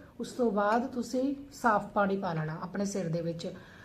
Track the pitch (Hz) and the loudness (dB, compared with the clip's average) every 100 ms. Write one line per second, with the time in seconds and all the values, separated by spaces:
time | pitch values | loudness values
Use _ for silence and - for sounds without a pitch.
0 | - - 233 - 240 202 202 240 262 247 | -16 -12 -8 0 2 4 4 2 0 -4
1 | 226 254 277 277 - - 240 208 202 208 | -2 0 0 -2 -10 0 4 4 2 2
2 | 202 196 196 160 156 160 180 202 202 202 | 2 2 0 -2 -2 -4 -6 -2 -2 -2
3 | 165 170 170 165 185 - - - | -2 -2 -2 -4 -8 -10 -16 -20